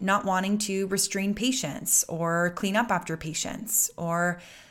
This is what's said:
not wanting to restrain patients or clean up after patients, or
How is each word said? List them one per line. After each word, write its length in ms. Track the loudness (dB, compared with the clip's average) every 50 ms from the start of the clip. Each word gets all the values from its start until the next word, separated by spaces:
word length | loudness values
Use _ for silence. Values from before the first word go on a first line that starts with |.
not 240 | 0 2 2 2 2
wanting 320 | 2 0 2 2 2 0 0
to 300 | 0 0 -2 -2 0 0
restrain 460 | 0 0 0 0 0 -2 0 0 0
patients 720 | 0 0 0 0 0 -2 -4 -4 -4 -2 2 2 2 2 2
or 420 | -2 -2 0 2 2 2 2 2 0
clean 200 | 0 -2 0 2
up 160 | 2 2 2
after 240 | 0 0 -2 -4 -6
patients, 760 | -6 -6 -6 -6 -6 -6 -6 -6 -8 -6 -2 0 0 0 0 -2
or 460 | -4 -4 -2 0 2 2 0 0 -4 -8 -18 -20 -20 -20 -20